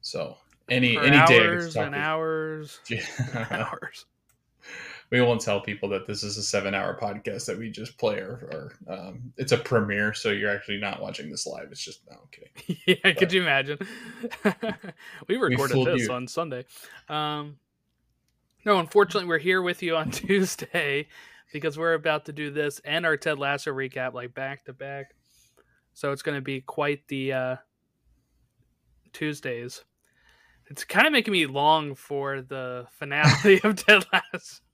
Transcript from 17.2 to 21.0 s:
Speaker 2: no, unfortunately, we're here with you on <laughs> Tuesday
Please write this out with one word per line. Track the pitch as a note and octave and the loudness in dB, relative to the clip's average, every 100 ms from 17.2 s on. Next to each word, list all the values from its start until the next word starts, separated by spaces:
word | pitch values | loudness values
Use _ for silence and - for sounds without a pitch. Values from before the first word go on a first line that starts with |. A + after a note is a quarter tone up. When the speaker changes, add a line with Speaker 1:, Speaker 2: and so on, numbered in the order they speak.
| D3+ D3+ D3 C#3 _ _ _ _ _ _ _ _ _ _ G#3+ | -4 -4 -8 -16 _ _ _ _ _ _ _ _ _ _ 2
Speaker 2:
no, | G3 | 2
unfortunately, | E3 G#3 G3 G3+ F3+ | 4 4 6 2 0
we're | E3 | 0
here | E3 F#3 | 4 2
with | F3+ F3 | 2 -2
you | F3 E3 | 0 0
on | D#3 | 0
<laughs> | |
Tuesday | - - G3 F#3 - - E3+ D3 C#3 | -6 0 2 2 -2 -6 -2 0 -2